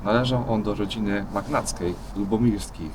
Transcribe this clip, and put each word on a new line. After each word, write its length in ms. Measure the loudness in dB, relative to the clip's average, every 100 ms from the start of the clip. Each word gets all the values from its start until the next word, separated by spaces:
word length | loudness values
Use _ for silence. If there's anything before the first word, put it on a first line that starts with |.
Należał 400 | 2 2 4 0 2
on 100 | 0
do 120 | 0 0
rodziny 500 | -2 0 0 0 0
magnackiej 640 | -4 0 -2 -2 -2 -2 -2 -6 -4
Lubomirskich. 760 | 0 4 4 2 -2 -8 -8